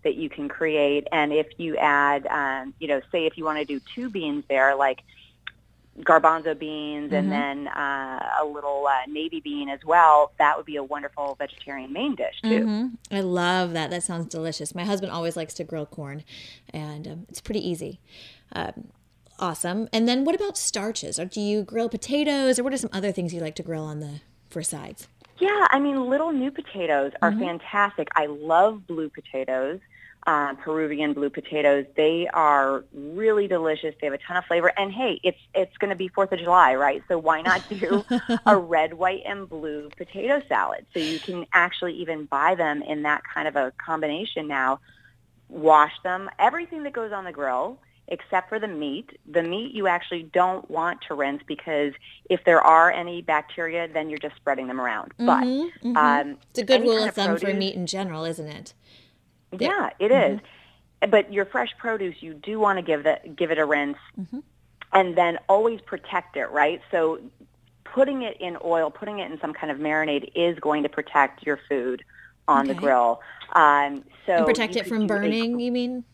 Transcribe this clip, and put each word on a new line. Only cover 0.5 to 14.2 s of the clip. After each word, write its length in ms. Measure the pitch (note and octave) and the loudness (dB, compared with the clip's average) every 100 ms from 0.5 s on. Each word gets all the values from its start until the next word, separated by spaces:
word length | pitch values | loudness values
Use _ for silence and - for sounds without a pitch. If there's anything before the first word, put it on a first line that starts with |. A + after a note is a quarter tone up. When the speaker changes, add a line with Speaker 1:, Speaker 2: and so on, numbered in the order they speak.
| - D#3+ D3+ C#3+ C#3+ C#3+ | -4 -2 2 2 0 -2
Speaker 1:
And 180 | E3 D3+ | -2 0
if 160 | D3+ - - | 0 -2 -6
you 180 | E3+ D#3 | -6 0
add, 500 | D3 C#3+ C#3+ C#3+ C3+ | 2 4 4 2 -2
um, 440 | D3+ C#3 C3+ C3 - | -2 -2 -4 -10 -12
you 100 | D#3+ | -4
know, 140 | C#3 - | -4 -2
say 140 | - D#3+ | -2 -2
if 100 | - | -2
you 80 | |
wanna 220 | D#3 D3+ D3 | -6 -4 -4
do 140 | C#3 - | -8 -10
two 140 | - B3+ | -12 -8
beans 360 | G3+ D#3 D3 - | -6 -4 -6 -2
there, 260 | C3+ C3+ | 4 4
like 280 | C#3 C#3 C3 _ - - _ - - _ _ _ - | 4 0 0 _ -20 -20 _ -20 -20 _ _ _ -8
garbanzo 580 | - D#3+ D#3 D#3+ D#3 D3+ | 4 6 6 2 -2 -6
beans 540 | D#3 D3+ D3+ D3 D3 | -8 -8 -8 -8 -2
and 180 | D3 D3 | -2 0
Speaker 2:
Mm-hmm. 0 | |
Speaker 1:
then, 380 | D3 C#3+ C#3 C#3+ | -2 -4 -6 -8
uh, 580 | - C#3 C#3 C3+ - - - | -6 -4 -4 -6 -8 -4 -2
a 40 | D3+ | -2
little, 400 | D3 C#3+ C#3+ C#3+ | -4 -4 -2 0
uh, 200 | C3+ C3 | 0 -2
navy 320 | D3+ D#3+ D#3+ | -8 -6 -8
bean 280 | D3 D3 C#3+ | -8 -8 -8
as 120 | C#3 | -8
well, 480 | D3+ E3+ D#3+ D3+ D3 - | 2 6 8 8 6 4
that 180 | D3 D3+ | 2 2
would 80 | |
be 120 | D#3 D3 | -4 -8
a 80 | |
wonderful 500 | C3+ D3 C#3+ - C#3+ C3+ | -6 -8 -8 -6 -6 -6
vegetarian 540 | C#3 - - C#3 C3 | -10 -10 -12 -12 -8
main 220 | D#3 C#4 | -6 -4
dish, 260 | B3 A#2 - | -2 -6 -4
too. 180 | A3+ A3 | 0 2
Speaker 2:
Mm-hmm. 500 | A3 G#3 B3+ A#3 - | 2 -2 -4 -8 -8
I 60 | G3+ | -4
love 520 | F#3 F3+ F3 F#3 F3+ | -2 0 2 2 0
that. 180 | E3 D#3 | -2 -4
That 120 | F3 | -4
sounds 240 | E3+ E3+ | -6 -6